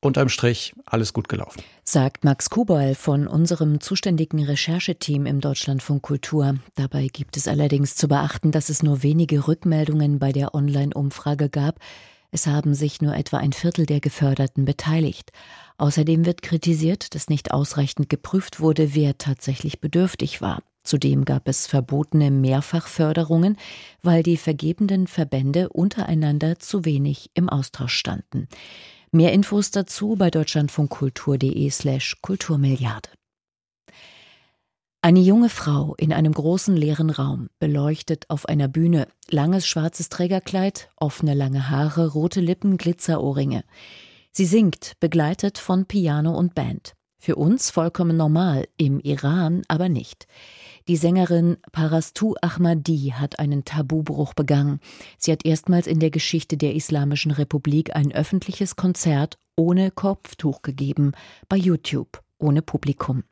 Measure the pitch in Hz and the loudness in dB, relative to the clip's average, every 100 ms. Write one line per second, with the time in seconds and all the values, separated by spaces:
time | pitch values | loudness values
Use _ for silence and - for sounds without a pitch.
0 | 143 135 135 - 120 117 - - - 113 | 0 2 0 2 0 0 -6 -14 -4 -2
1 | 110 - - 95 - - - _ - 156 | -2 -4 -4 -6 -8 -14 -20 _ -2 0
2 | 131 - 147 135 - - 233 160 139 135 | 0 2 0 2 0 -2 2 2 2 0
3 | - 143 147 151 165 170 156 147 - 196 | 0 0 0 2 0 2 0 0 -2 -4
4 | - 165 160 156 143 143 - 170 - 175 | 0 0 0 -2 0 -2 -2 -2 -2 -6
5 | - 143 139 139 143 139 - 135 - 143 | -2 -2 0 -2 -2 -4 -2 -4 -2 -4
6 | - 143 - 156 139 139 - - 135 143 | -2 -6 -2 0 0 -2 -6 -6 -4 -2
7 | 135 - 143 - - 147 147 139 139 - | -4 -6 -10 -6 -2 0 2 2 0 0
8 | 143 143 147 - 156 151 - 156 156 143 | 0 2 0 0 0 0 -2 0 2 2
9 | 143 156 165 147 139 160 175 156 151 151 | 2 2 2 2 2 0 2 0 2 2
10 | 147 143 135 139 139 151 143 143 143 - | 2 2 0 0 -2 0 0 0 -2 -2
11 | 139 - - 143 147 147 143 - - - | -4 -4 -4 -2 -2 0 -2 -4 -12 -20
12 | - _ _ - - 147 151 143 151 - | -20 _ _ -4 0 0 0 0 -2 -2
13 | 147 143 - 139 143 135 170 170 156 147 | -2 -2 -4 -2 -2 -2 -2 0 0 0
14 | 147 - 139 135 135 - 135 143 - 160 | -2 0 0 2 0 0 -2 -2 -2 0
15 | 156 - - - - - - _ 147 143 | 0 -4 -16 -20 -20 -20 -20 _ 0 2
16 | 151 160 165 170 - 170 170 160 160 196 | 2 4 2 -2 -2 -2 2 2 2 -2
17 | - 151 - 151 - 139 143 - 139 - | -6 -10 -2 -2 0 -2 -2 0 -2 -2
18 | 147 143 - 190 190 - 160 151 151 143 | -2 -2 -2 -2 -2 0 2 4 2 2
19 | 147 139 - 131 - 135 151 - 151 170 | 0 0 -4 -4 -4 -4 -6 -6 -2 0
20 | 185 - - - 95 - - _ - 147 | 0 -2 -8 -6 -6 -6 -10 _ -2 0
21 | 139 139 135 135 - 135 - 143 123 143 | 2 2 2 0 -2 -4 -2 -2 0 -4
22 | 151 156 147 139 131 131 - 170 - - | 0 2 4 4 2 0 0 -4 -4 -2
23 | 156 156 156 160 185 208 - - - _ | 0 0 2 2 2 0 -6 -20 -20 _
24 | 175 165 165 165 - 147 151 175 202 196 | 2 4 4 0 0 -2 -2 0 0 2
25 | 185 - 151 135 135 151 185 - 190 208 | 0 -2 -2 0 0 0 0 0 -2 0
26 | - 160 151 147 156 165 - 202 165 139 | -2 0 2 0 0 -2 -4 -4 0 0
27 | 143 139 - - 180 143 135 - 127 - | 0 -4 -6 -2 0 0 -4 -6 -6 -4
28 | - 95 - 135 - - - - - - | -4 -8 -6 -8 -8 -14 -20 -20 -20 -20
29 | _ 165 165 196 202 202 202 202 185 - | _ 4 6 6 2 0 0 -2 -4 -4
30 | 208 214 185 160 156 151 147 - 147 - | -4 2 2 2 0 0 -2 0 -2 0
31 | 139 - - 139 135 - 143 - 143 135 | -4 -4 -2 0 0 0 -2 -2 -2 -2
32 | - - - 190 - 151 139 131 123 107 | -4 -8 -6 -6 -2 0 2 0 -2 -6
33 | - _ _ _ _ _ _ _ _ - | -12 _ _ _ _ _ _ _ _ -20
34 | - - - _ _ _ _ _ _ _ | -20 -20 -20 _ _ _ _ _ _ _
35 | 170 180 185 208 233 - - 143 151 - | 6 8 8 8 4 2 -2 -2 -2 -2
36 | 151 151 156 151 151 185 - 180 151 151 | 0 2 2 2 0 0 2 2 2 0
37 | 160 143 139 131 123 _ 156 143 147 156 | 0 0 -2 -4 -8 _ -2 0 0 -2
38 | - 156 - 147 - 151 139 135 165 170 | -4 -6 -4 -6 -2 0 0 2 2 2
39 | 135 _ - 147 147 190 - 165 160 - | 0 _ -4 0 2 0 0 -2 -2 -4
40 | 165 - 180 190 - 190 190 - - _ | -8 -4 -2 -2 -2 -2 -2 -4 -16 _
41 | 151 - 156 139 139 135 131 139 151 156 | -4 -2 0 0 0 -2 -2 0 0 0
42 | 165 151 170 196 175 180 202 185 170 175 | 0 0 -2 0 0 0 0 0 0 -2
43 | - 156 139 139 139 120 - - - - | -2 0 0 0 -2 -4 -8 -18 -20 -20
44 | - - _ - 185 208 202 - - - | -20 -20 _ -2 2 4 4 2 -10 -4
45 | 165 165 147 180 202 - - 185 190 202 | 0 2 0 0 -4 -4 -2 0 0 0
46 | 165 147 156 165 175 165 123 - - _ | 0 2 0 0 0 -2 -4 -6 -12 _
47 | _ _ - - 151 247 - - 165 - | _ _ -4 0 2 2 0 -2 -2 0
48 | 170 165 156 160 185 139 - _ 151 139 | 0 2 4 4 2 0 -2 _ 0 0
49 | 139 143 139 170 160 175 - 160 180 143 | -2 -2 0 0 0 -2 -2 -2 0 -2
50 | - - - - - - - - - 170 | -4 -16 -20 -20 -20 -20 -20 -20 -2 0
51 | 170 185 175 170 170 175 - - 156 160 | 2 2 2 4 2 0 -6 -2 0 0
52 | 160 - 220 - 170 - 175 165 143 160 | -2 -2 -2 -2 -4 0 2 2 0 -2
53 | 139 123 143 - 147 143 - 151 135 160 | -2 -4 -6 -4 -2 -2 -4 -4 -2 -2
54 | 156 147 143 - 143 143 143 143 - - | -2 -4 -4 -2 0 2 2 -2 -8 -20
55 | - - - 156 156 156 - 175 170 160 | -20 -6 -2 0 0 0 2 2 2 2
56 | 160 156 - 165 - 151 143 143 - 151 | 2 0 -2 -4 -2 -2 0 -2 -2 0
57 | 143 143 156 143 147 147 147 147 160 - | 0 0 -2 -2 -2 -2 0 0 0 -2
58 | 143 - 151 190 - - 196 - 185 175 | -2 -2 -2 -2 -4 -6 -6 -2 -2 0
59 | 170 143 151 - _ - 165 180 190 - | 0 0 0 -6 _ 0 2 4 2 0
60 | 196 196 - - 151 131 - 135 139 139 | -4 -4 -8 -6 -4 -4 -8 -6 -4 0
61 | 143 139 - - - 196 185 165 - 139 | 0 0 -14 -20 -2 0 2 0 0 -6
62 | - - _ _ 147 143 - - 139 139 | -6 -14 _ _ 0 0 0 -4 -4 -4
63 | - 135 - | -2 -4 -6